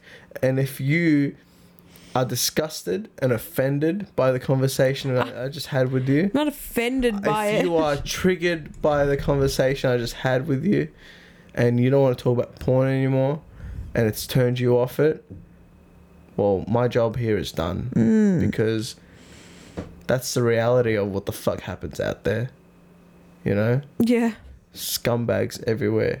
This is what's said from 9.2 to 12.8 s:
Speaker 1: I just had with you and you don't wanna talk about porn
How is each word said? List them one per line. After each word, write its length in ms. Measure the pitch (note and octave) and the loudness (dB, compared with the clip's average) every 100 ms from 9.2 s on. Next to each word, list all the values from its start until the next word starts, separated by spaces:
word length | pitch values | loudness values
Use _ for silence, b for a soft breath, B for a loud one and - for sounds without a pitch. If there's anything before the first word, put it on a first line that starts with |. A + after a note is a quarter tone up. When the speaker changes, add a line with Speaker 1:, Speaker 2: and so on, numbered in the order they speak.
| D3 C#3+ C3+ - C3 C3+ C3 | 0 2 2 2 0 0 0
Speaker 1:
I 60 | B2 | 0
just 180 | A#2 | -2
had 320 | - C3 B2+ D3+ | -4 -2 0 0
with 180 | C3+ | -2
you 220 | E3 D3 D3+ B B B B B B | 2 0 -2 B B B B B B
and 280 | - B2 A#2+ | 0 2 4
you 100 | B2 | 4
don't 120 | C#3 | 4
wanna 120 | C3+ | 4
talk 240 | B2 B2+ A#2+ | 2 0 0
about 220 | - - | -2 -4
porn 260 | - B2+ | 0 2